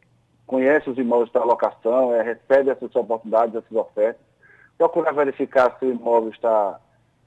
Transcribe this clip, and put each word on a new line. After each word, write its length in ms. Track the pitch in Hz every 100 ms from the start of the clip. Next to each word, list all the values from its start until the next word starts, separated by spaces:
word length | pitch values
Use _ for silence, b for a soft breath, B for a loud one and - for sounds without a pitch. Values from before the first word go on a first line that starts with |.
| _ _ _ _ -
conhece 440 | 131 131 151 139
os 80 | 123
imóveis 320 | 120 120 117
para 140 | 123
locação, 680 | 120 117 104 - 113 127 123
é, 80 | 117
recebe 500 | 113 113 - 135 135
essas 220 | 127 120 127
oportunidades, 600 | 107 113 110 110 117 113
essas 160 | -
ofertas, 500 | 110 - 104 110 - _ _ b b b -
procurar 360 | 165 170 160
verificar 640 | 147 139 - 131 135 123 -
se 60 | 131
o 60 |
imóvel 380 | 120 117 117 110
está 500 | - 113 110 98 - _ _ _ _